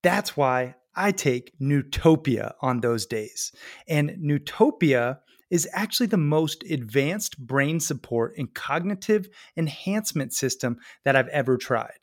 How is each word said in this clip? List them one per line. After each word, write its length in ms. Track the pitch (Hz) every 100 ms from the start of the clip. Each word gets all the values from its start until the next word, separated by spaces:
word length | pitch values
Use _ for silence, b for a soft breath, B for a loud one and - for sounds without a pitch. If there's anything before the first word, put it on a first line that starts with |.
That's 340 | 180 190 208 -
why 380 | 135 127 127 - _
I 180 | - 196
take 460 | 196 147 123 - _
Nootopia 920 | 135 143 131 - 165 160 156 113 107 -
on 200 | 131 123
those 260 | 117 117 107
days. 440 | 113 107 - - - B B -
And 220 | 156 147 -
Nootopia 1000 | 147 147 147 - 254 294 160 127 120 135 _ b b
is 160 | 175 -
actually 360 | - 208 - 233
the 100 | 180
most 460 | 147 151 160 -
advanced 760 | 185 151 113 127 139 202 - -
brain 420 | 120 135 139 165
support 540 | - 139 - 117 113 -
and 160 | 127
cognitive 760 | - - 151 175 196 - 214 190 B B -
enhancement 760 | 160 - - 208 214 160 135
system 420 | - 131 - 123 120 B B -
that 100 | 135
I've 120 | 127
ever 280 | 147 131 123
tried. 400 | - 120 - -